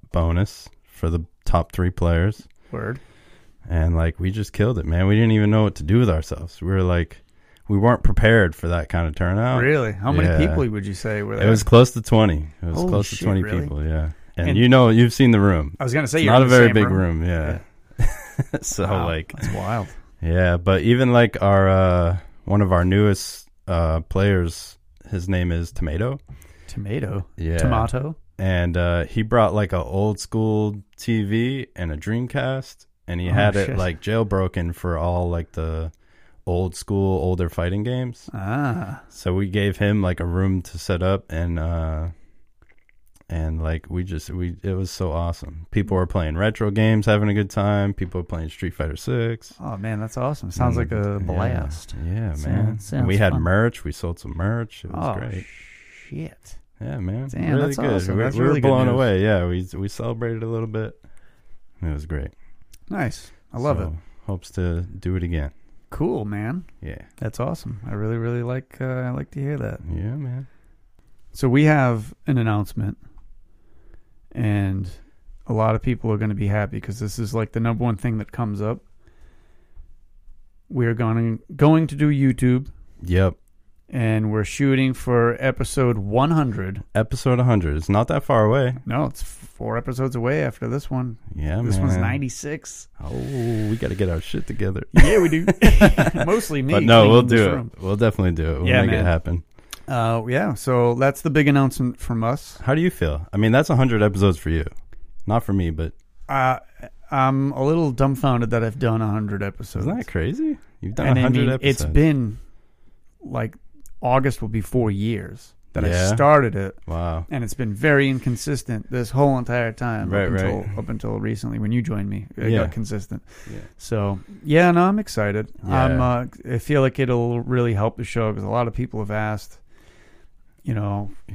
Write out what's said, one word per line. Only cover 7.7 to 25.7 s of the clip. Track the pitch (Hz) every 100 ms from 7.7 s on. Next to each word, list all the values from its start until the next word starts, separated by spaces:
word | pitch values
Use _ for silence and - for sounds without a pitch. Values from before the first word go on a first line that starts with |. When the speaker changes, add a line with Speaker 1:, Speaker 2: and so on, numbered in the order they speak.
| 101
Speaker 1:
weren't | 113 120
prepared | - - 110 113 90 -
for | 85
that | 85 71
kind | 85 82
of | -
turnout. | 87 98 123 127
Speaker 2:
Really? | 127 151 113
How | 95 107
many | - 90
Speaker 1:
Yeah. | 80
Speaker 2:
people | 78 78 123
would | 104 101
you |
say | 95 110 104
were | 104 107
Speaker 1:
It |
Speaker 2:
there? | 101
Speaker 1:
was | 110
close | - 117 127
to | 120
twenty. | - 113 107 78 76 -
It | 85
was | 80
Speaker 2:
Holy | 180
Speaker 1:
close | 101 101
to | -
Speaker 2:
shit, | 110
Speaker 1:
twenty | 95
Speaker 2:
really? | 104 87
Speaker 1:
people, | 71 71
yeah. | 78 78 78 - - -
And | 85
Speaker 2:
And | 127
Speaker 1:
you | 123
know, | 131 120
you've | 113 120
seen | - 127
the | 110
room. | 101 85 76 82
Speaker 2:
I |
was | 127
gonna | 139 139
say, | 160
Speaker 1:
It's | 151
Speaker 2:
you're |
Speaker 1:
not | 123
Speaker 2:
in | 127
Speaker 1:
a |
Speaker 2:
the | 127
Speaker 1:
very | 117
Speaker 2:
same |
Speaker 1:
big | 104 95
Speaker 2:
room. | 95 90 82
Speaker 1:
room, | 85
yeah. | 82 76 82 - _ _ -
Speaker 2:
Yeah. | - - - - -
Speaker 1:
<laughs> | -
So, | - - 95
Speaker 2:
Wow, | 98 85
Speaker 1:
like, | 80 -
Speaker 2:
that's | - 107
wild. | 101 95 113 95 - - -
Speaker 1:
Yeah, | 82 87 90 87
but | 90 95
even, | 95 120 127
like, | 120 117 -
our, | 101 98 95
uh, | 95 92 90 85 87 - - -
one | 101
of | 98
our | 90
newest, | 90 98 104 95 - - - _ -
uh, | 85 82 80
players, | - 98 101 95 85 - - - _ - -
his | 95 92
name | 92 87
is | 85 82